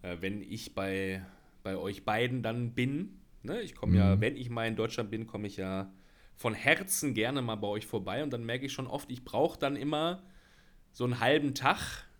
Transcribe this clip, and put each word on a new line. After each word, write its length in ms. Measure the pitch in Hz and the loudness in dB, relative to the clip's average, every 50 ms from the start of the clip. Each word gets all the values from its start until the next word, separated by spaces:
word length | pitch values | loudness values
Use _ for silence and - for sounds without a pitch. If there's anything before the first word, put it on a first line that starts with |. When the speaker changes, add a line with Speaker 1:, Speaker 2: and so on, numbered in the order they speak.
Speaker 1:
äh, 160 | - 90 87 82 | -8 -8 -8 -4
wenn 220 | 90 95 101 104 | -4 -4 -4 -4
ich 320 | 98 - 101 113 - - - | -6 -8 -8 -8 -10 -8 -6
bei, 480 | - 98 98 95 95 95 95 95 92 92 95 - - _ - _ - - | -6 -4 -2 -2 -2 -2 -2 -4 -4 -6 -12 -16 -20 _ -20 _ -12 -6
bei 140 | 95 95 92 | -6 -4 -2
euch 260 | 80 98 101 - - | -4 -4 -6 -4 -2
beiden 380 | - 107 110 120 123 123 127 107 | 0 0 2 2 0 0 -2 -2
dann 300 | 113 113 120 120 117 117 | -2 -2 -2 -4 -2 0
bin, 460 | - 123 135 139 151 190 - - - - - - - - | 0 0 0 0 -2 -4 -6 -10 -16 -20 -20 -20 -14 -10
ne? 180 | 113 170 240 | -8 -6 -6
Ich 140 | 220 - - | -6 -8 -10
komme 220 | - - - 90 92 | -4 4 6 8 8
ja, 180 | 92 95 95 | 10 8 8
Speaker 2:
Mhm. 60 | 101 | 6
Speaker 1:
wenn 140 | 107 123 143 | 4 2 0
ich 140 | - 127 120 | -2 -6 -6
mal 180 | 120 117 113 113 | -4 -2 -2 -2
in 80 | 113 | 0
Deutschland 340 | 104 110 113 - - 113 101 | 0 0 0 0 -2 -4 -2
bin, 160 | 110 110 113 107 | -2 -6 -6 -6
komme 200 | - 101 104 101 | -6 -6 -6 -6
ich 100 | 101 - | -4 -4
ja 340 | 95 92 95 95 98 95 - - - - - - - - - | -4 -2 -2 -2 -4 -6 -10 -20 -20 -20 -20 -20 -20 -20 -20
von 180 | - - 120 110 | -4 -2 -2 -2
Herzen 600 | 101 - 135 160 175 190 190 - - - 143 110 | 2 4 4 4 4 2 -2 -2 0 0 0 2
gerne 280 | 104 107 120 139 139 | 2 0 2 0 0
mal 140 | 123 117 110 | 0 -2 -2
bei 120 | 104 104 101 | -2 -2 -2
euch 180 | 104 107 104 | -2 -2 -4
vorbei 380 | - - 110 95 92 95 127 156 | -2 -4 -4 -2 -2 -2 -2 -2
und 80 | 143 | -2
dann 120 | 123 117 117 | -4 -4 -4
merke 220 | 113 117 131 139 | -4 -4 -4 -4
ich 80 | 135 - | -4 -6
schon 140 | - 135 123 | -6 -6 -4
oft, 240 | - 143 - - | -4 -6 -6 -6
ich 120 | 127 123 - | -10 -10 -10
brauche 360 | - - 113 143 170 - - | -4 0 2 2 2 2 0
dann 160 | - 139 143 | -2 -2 0
immer 480 | 107 127 147 151 151 160 170 180 185 - - - - - - - - - - - - - _ | 0 -2 0 0 2 0 0 -2 -4 -10 -18 -20 -20 -20 -20 -20 -20 -20 -20 -20 -20 -20 _
so 120 | _ - 123 | _ -2 0
einen 160 | 123 120 117 | 0 0 2
halben 340 | 113 123 143 156 143 139 127 | 4 4 6 6 4 2 0
Tag 520 | - 127 139 185 - - - - - - - - - | 2 4 2 2 2 0 -8 -8 -10 -14 -16 -20 -20